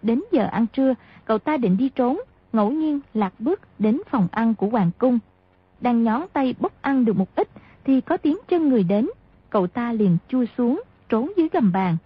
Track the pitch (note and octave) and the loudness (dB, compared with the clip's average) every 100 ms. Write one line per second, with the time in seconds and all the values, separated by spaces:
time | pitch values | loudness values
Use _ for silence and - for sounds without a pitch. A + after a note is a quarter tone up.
0 | G3+ A#3+ G#4+ E4 G3+ G3 A3+ - C4 B3 | 0 -2 0 -2 0 -2 -2 0 0 0
1 | - - - A3 D4+ D4+ A3 F#3+ C4 - | -8 -20 -4 -2 0 -2 0 0 0 0
2 | B3 D#4+ B4+ _ _ A3 G#3 D4+ D#4 C#4+ | -2 -2 -6 _ _ -2 0 0 -2 -4
3 | - A3 G3 _ A3+ G4 - _ G#3+ B3+ | -4 -4 -4 _ -4 -4 -6 _ 0 0
4 | G#4+ B3+ F3 - A3+ A3 G3 A#3 E3+ - | -2 -2 -2 0 -2 0 -2 0 0 2
5 | C4 A#3+ - _ _ _ _ _ B3 A#3+ | 0 0 -4 _ _ _ _ _ -2 0
6 | A3+ A3+ F4+ - C4 A#3 G4+ - D4+ C4+ | 0 0 -4 -2 -2 -2 -6 -4 -2 0
7 | A3+ G3+ F#3+ - G#4+ - - - - C4+ | 2 0 -2 -2 -4 -6 -20 -10 0 0
8 | - F4+ D#4 E4+ - F4+ D4+ B3+ F3 G3+ | 0 -2 0 -4 -2 0 2 2 2 0
9 | C#4+ A#4+ _ _ _ G#3+ F3+ - A#3+ A3+ | 0 -6 _ _ _ -2 -2 -4 -6 0
10 | G3+ E3+ - B3+ A#3+ - A#3+ D#4 B4 _ | 2 2 0 -4 -2 -2 -2 -2 -6 _
11 | _ A3 C#4 G4+ D#4+ F#4+ A3 F#3 F#3 E3 | _ -2 -2 -2 0 2 2 2 0 -2